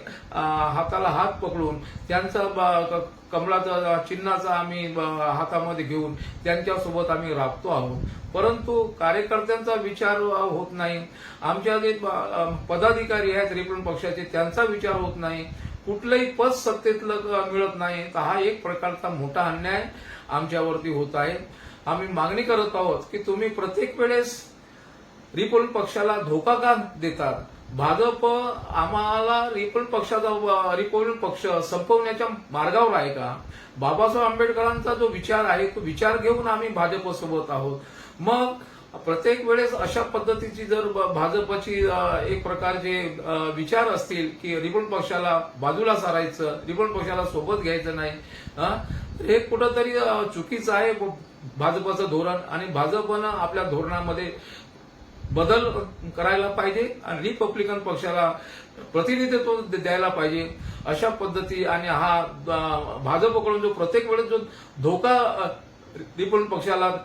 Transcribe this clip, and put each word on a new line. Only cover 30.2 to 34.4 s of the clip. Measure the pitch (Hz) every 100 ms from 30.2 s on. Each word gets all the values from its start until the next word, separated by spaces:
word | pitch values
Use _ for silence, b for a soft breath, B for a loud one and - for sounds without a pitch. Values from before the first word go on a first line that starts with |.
| 214
अ, | 208 208 196 185 180
रिपब्लिकन | 208 214 226 226
पक्ष | 185 - 196 170 -
संपवण्याच्या | 208 175 233 226 220 233 220 -
मार्गावर | 147 156 214 233
आहे | 185 143
का? | 135 123 127 - B B 135
बाबासाहेब | 135 160 220 240 233
आंबेडकरांचा | 226